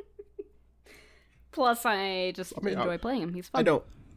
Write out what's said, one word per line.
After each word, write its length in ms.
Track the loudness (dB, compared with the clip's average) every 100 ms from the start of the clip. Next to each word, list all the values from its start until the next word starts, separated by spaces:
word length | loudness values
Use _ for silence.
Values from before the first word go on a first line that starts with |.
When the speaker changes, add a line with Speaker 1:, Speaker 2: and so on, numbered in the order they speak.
| -20 -20 -20 -16 -16 -18 _ _ -20 -20 -20 -20 _ _ -12
Speaker 1:
Plus, 340 | 2 4 4 2
I 460 | 2 0 0 -2 -4
just 160 | -8 -4
Speaker 2:
I 40 |
mean, 120 | -2 0
I, 60 |
Speaker 1:
enjoy 160 | 0 -2
playing 240 | -2 -2
him. 120 | -2
He's 140 | -6 -4
fun. 100 | 2
Speaker 2:
I 20 |
don't 220 | 4 2 0 -20 -20